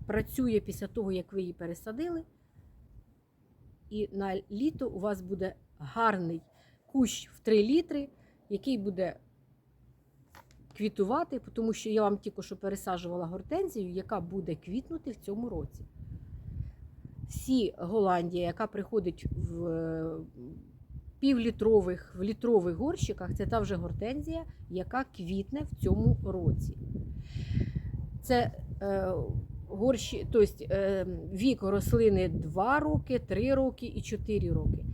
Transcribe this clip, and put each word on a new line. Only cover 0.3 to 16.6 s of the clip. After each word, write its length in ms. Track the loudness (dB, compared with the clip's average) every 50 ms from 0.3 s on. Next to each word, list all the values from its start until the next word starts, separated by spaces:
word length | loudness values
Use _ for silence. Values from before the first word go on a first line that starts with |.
| 0 0 2 4 4 2
після 260 | 2 -2 -6 -8 -8
того, 260 | -6 -4 -4 -2 0
як 200 | -2 -2 -4 -4
ви 80 | -4 -4
її 120 | -4 -4
пересадили. 680 | -6 -8 -8 -8 -8 -8 -8 -8 -6 -4 -4 -4 -4 -6 -6 -10 _ _ _ _ _ -20 -20 -20 -20 -20 -20 -20 -20 -20 -20 _ _ _ _ _ _ _ _ _ _ _ -20 -20 -20 _ _ -8
І 180 | -4 -4 -4 -2
на 280 | -2 -2 -2 -2 -2 -4 -4 -6
літо 380 | -4 -2 0 -2 0 -2 -4 -4
у 120 | -2 -2
вас 200 | -2 -2 -2 -2
буде 340 | -4 -6 -4 -2 -2 -4 -4 -8 -16 _ _ -14
гарний 640 | -14 -6 0 4 4 4 4 4 0 -2 -2 -4 -8 -14 _ -20 _ _ _ _ _
кущ 420 | _ 2 4 4 4 2 -4 -10 -14
в 120 | -18 -4
три 220 | 2 6 6 8
літри, 460 | 8 8 6 4 4 2 -2 -4 -4 -4 -10 -18 -20 -20 _ _ _ -6
який 300 | -6 -2 0 0 0 0
буде 380 | 0 -2 0 0 -2 -2 -4 -8 -16 _ _ _ _ _ _ _ _ _ _ _ -20 -20 -20 _ _ _ _ _ -20 _ -20 -20 -20 _ -20 -20 -20 -20 -6
квітувати, 640 | -4 -4 -2 0 0 0 2 2 0 0 -2 -4 -8 -8 -6
тому 200 | -4 -2 0 0
що 180 | 0 -2 -2 2
я 120 | 4 4
вам 160 | 4 4 4 2
тільки 240 | -2 -6 -8 -8
що 140 | -10 -10 -10
пересаджувала 720 | -6 -4 -4 -4 -4 -2 -4 -4 -2 -4 -4 -4 -4 -4
гортензію, 640 | -4 -6 -8 -6 -4 -2 -2 -2 -2 -2 -4 -6 -4
яка 300 | -4 -6 -4 -4 -4 -4
буде 340 | -4 -4 -4 -4 -2 -4 -4
квітнути 560 | -6 -6 -6 -6 -6 -4 -6 -8 -8 -8 -10
в 60 | -10
цьому 320 | -8 -8 -8 -6 -4 -4 -4
році. 360 | -4 -6 -6 -6 -10 -14 -16 -16 -16 -16 -14 -12 -12 -12 -12 -14 -14 -14 -12 -8 -8 -8